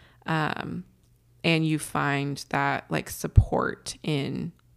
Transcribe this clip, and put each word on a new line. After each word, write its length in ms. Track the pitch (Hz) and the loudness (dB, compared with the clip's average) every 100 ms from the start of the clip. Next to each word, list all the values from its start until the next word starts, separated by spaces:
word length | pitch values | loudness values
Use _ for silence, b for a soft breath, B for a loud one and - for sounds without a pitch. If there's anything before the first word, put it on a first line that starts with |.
| B B - | B B -4
Um, 580 | 160 156 - - 170 - - _ _ _ - | -2 0 -4 -6 -10 -12 -18 _ _ _ -4
and 220 | 165 160 160 | 2 2 2
you 120 | 156 | 0
find 680 | - 151 143 139 143 139 - | -2 -2 0 0 -2 -6 -4
that, 360 | 139 139 135 - | 0 0 -2 -2
like, 200 | 160 - | -4 -4
support 840 | - - - - - - - - - | -6 2 6 6 6 0 -4 -10 -8
in 480 | - 147 131 127 170 - - | -4 -2 -2 -4 -6 -10 -20